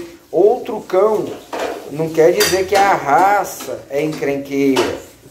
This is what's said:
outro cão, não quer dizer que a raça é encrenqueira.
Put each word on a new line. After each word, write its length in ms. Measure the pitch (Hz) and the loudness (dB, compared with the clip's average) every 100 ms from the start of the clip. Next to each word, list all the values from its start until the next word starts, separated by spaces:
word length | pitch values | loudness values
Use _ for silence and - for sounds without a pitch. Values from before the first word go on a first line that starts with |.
| - - _ | -6 -18 _
outro 500 | 156 208 254 - 214 | 2 4 2 -4 -8
cão, 460 | - 185 214 208 147 - - - - - - | -2 2 2 0 -4 -10 -12 -8 -8 -8 -10
não 180 | 143 160 | -6 -4
quer 240 | 160 160 | 4 4
dizer 340 | 190 202 185 185 | 4 2 0 2
que 100 | 196 | 2
a 180 | 196 | 4
raça 920 | 160 139 151 190 202 180 - - 117 - | 2 2 2 4 2 -2 -8 -10 -12 -6
é 120 | 139 | -4
encrenqueira. 800 | 156 147 139 139 139 139 139 127 104 - - - - | -4 -4 -4 -4 -4 0 2 2 0 -4 -12 -20 -20